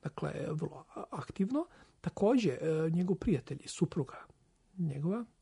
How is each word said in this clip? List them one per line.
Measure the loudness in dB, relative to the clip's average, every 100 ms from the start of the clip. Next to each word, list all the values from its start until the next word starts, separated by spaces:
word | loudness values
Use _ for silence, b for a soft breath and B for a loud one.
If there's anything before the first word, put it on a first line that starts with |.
Dakle, | -8 -4 -4 -4 -4
vrlo | -2 -4 -8 -14
a-, | -12 -8
aktivno. | -8 -10 -2 0 2 -2 B B B
Takođe, | -8 2 4 6 4
e, | 2 0 2 2
njegov | 2 2 0
prijatelj | 2 0 0 -10
i | -10
supruga | 0 2 2 -4 -8 -18 -20 _ _ _ -4
njegova | -2 0 -2 -2 -6 _